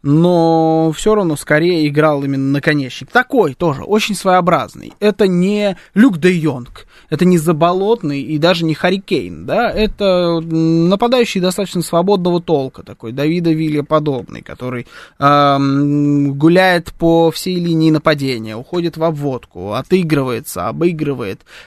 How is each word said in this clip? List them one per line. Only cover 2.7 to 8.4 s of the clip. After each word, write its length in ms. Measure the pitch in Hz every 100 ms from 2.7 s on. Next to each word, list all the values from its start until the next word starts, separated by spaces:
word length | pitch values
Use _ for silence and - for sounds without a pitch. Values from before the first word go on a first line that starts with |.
| 147 131 - 135
Такой 440 | 240 247 262 165
тоже, 280 | 127 175 135
очень 300 | - 214 214
своеобразный. 760 | 196 190 180 180 160 113 - - -
Это 280 | 208 208 202
не 480 | 175 185 208 208 185 -
Люк 240 | 190 254 170
де 140 | 180
Йонг, 540 | 180 156 131 123 - - - _
это 140 | 147
не 120 | 180 175
Заболотный 840 | 156 156 170 185 196 233 156 139
и 160 | 131
даже 260 | 151